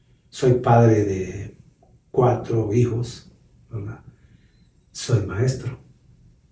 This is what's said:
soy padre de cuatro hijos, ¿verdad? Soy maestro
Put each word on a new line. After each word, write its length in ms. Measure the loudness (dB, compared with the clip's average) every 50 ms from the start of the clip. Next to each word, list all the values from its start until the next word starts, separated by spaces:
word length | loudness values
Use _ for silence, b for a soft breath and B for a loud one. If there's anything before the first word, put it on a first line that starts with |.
| _ _ _ _ _ _
soy 260 | -6 0 2 2 2
padre 500 | 2 4 4 4 6 6 6 4 4 2
de 520 | 0 -2 -4 -6 -8 -10 -12 -12 -14 -18 -20 _ _ _ _ _ _ _ _ _ _
cuatro 600 | 0 2 2 2 2 0 -2 -4 -2 -2 -2 0
hijos, 600 | 2 2 2 2 0 -4 -6 -8 -10 -16 -20 -20 -20 _ _ _ _ _ _ _
¿verdad? 300 | -14 -12 -12 -12 -14 -16 -20 -20 -20 _ _ _ _ _ _ _ _ _ _ _ _ _ _ _
Soy 360 | -14 -10 -2 0 0 0 0
maestro 520 | -2 -4 -2 -2 -2 -2 -4 -6 -12 -12 -14 -18 _ _ _ _ _ _ _ _ _ _ _ _ _